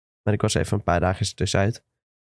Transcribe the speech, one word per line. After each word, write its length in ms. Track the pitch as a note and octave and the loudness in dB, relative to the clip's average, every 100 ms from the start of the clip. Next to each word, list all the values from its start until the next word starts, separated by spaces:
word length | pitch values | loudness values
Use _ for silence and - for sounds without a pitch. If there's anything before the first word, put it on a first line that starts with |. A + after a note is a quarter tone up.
| _ _ | _ _
Maar 100 | - | -2
ik 80 | G#2 | 0
was 120 | G#2+ | 0
even 240 | - - G#2 | 0 0 -2
een 60 | |
paar 160 | F#2+ F2 | 0 2
dagen 360 | F2+ G2 G2+ - | 2 0 -4 -4
tussenuit. 480 | F2+ - G2 - _ _ _ _ _ | -2 2 0 -2 _ _ _ _ _